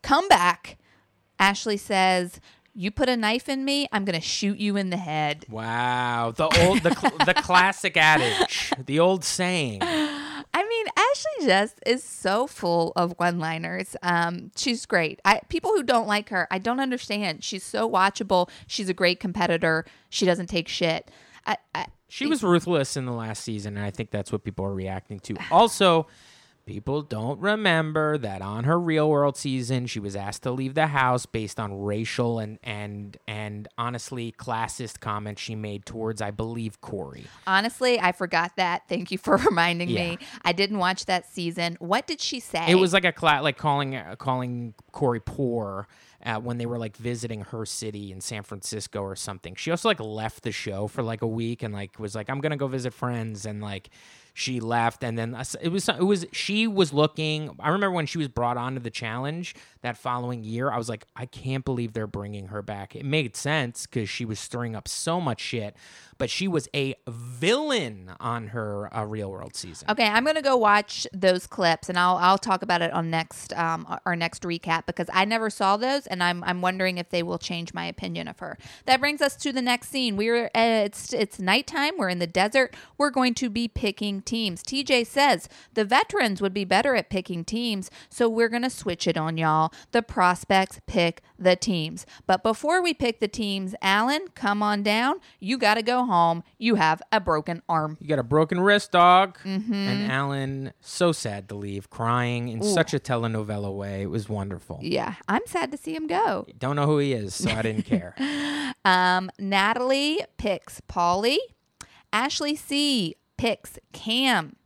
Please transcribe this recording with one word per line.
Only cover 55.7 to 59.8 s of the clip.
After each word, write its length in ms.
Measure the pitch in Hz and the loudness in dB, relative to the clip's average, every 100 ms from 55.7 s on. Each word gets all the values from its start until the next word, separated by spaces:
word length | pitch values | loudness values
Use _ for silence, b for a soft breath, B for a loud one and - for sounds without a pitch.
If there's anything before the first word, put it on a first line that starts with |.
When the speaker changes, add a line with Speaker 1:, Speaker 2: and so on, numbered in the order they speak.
Speaker 2:
was, 180 | 190 - | -2 -2
it 160 | 147 | 0
was, 220 | 180 202 170 | 2 2 -2
she 360 | - - 208 226 | -8 -2 0 0
was 260 | 196 170 | 2 2
looking, 640 | 143 151 - 156 156 151 - | 4 2 2 -2 -2 -6 -4
I 120 | 139 | 0
remember 220 | 185 196 | 2 2
when 140 | 180 147 | 0 -2
she 120 | 170 | -2
was 100 | 143 | -4
brought 280 | 120 120 123 | -2 -2 0
onto 240 | 123 131 | -4 -4
the 100 | 117 | -8
challenge 640 | - 113 117 135 165 175 B B B | -8 -8 -6 -6 -6 -10 B B B